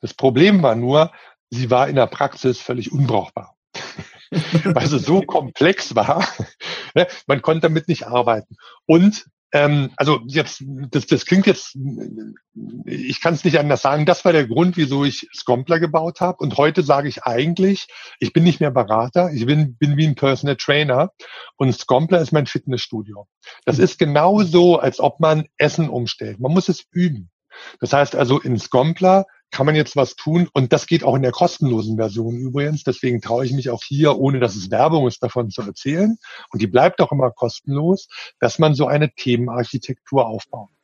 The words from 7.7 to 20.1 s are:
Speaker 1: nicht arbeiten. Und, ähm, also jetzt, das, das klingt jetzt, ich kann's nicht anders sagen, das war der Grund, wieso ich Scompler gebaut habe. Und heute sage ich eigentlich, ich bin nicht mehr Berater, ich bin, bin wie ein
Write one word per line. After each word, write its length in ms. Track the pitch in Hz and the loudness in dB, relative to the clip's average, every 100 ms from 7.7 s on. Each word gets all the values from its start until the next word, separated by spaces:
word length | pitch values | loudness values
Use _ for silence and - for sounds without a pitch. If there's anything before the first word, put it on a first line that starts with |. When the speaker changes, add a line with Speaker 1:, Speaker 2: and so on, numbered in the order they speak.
| 160 156 | 0 -2
Speaker 1:
nicht 180 | 160 - | -4 -2
arbeiten. 500 | 123 120 113 - 110 - - - | 0 2 0 -4 -20 -20 -20 2
Und, 400 | 160 196 214 - _ _ | 6 6 2 -12 _ _
ähm, 360 | 147 147 147 131 - | 0 2 2 -2 -2
also 240 | 135 147 117 | 0 0 0
jetzt, 380 | 143 143 - 135 | -4 -4 -8 -14
das, 400 | 135 135 143 - | -14 -4 -4 0
das 200 | 147 - | -2 2
klingt 200 | 185 196 | 2 4
jetzt, 300 | 185 - 139 135 113 107 110 110 110 _ 113 110 120 - | 0 -2 -10 -10 -10 -12 -14 -18 -20 _ -18 -16 -14 -12
ich 340 | - - 127 | -10 -8 -2
kann's 240 | 165 160 | 0 0
nicht 140 | 185 151 | 2 2
anders 240 | 147 131 | 2 0
sagen, 240 | 139 147 151 | 2 2 2
das 180 | 175 | 2
war 80 | 190 | 4
der 140 | 165 127 | 2 2
Grund, 320 | 117 180 175 | 2 2 2
wieso 260 | 147 139 | 0 0
ich 240 | 143 - - | 0 -2 -12
Scompler 440 | - - 123 135 165 | -14 0 0 2 0
gebaut 440 | 165 160 165 - | 2 0 -2 -2
habe. 160 | 175 175 | -4 -2
Und 180 | 147 - | -4 2
heute 260 | 147 170 | 2 2
sage 260 | 143 143 143 | 2 0 0
ich 160 | - | -6
eigentlich, 640 | - 120 151 175 190 196 - - - - | -4 -2 -2 0 0 0 -6 -20 -20 -6
ich 140 | - | -2
bin 120 | - | 4
nicht 160 | 170 156 | 4 2
mehr 100 | 151 | 0
Berater, 600 | 127 104 107 120 175 180 | 0 0 0 0 0 0
ich 120 | 143 | -2
bin, 320 | 117 147 147 117 | 0 0 0 0
bin 220 | 151 143 | 0 2
wie 80 | |
ein 80 | 156 | 0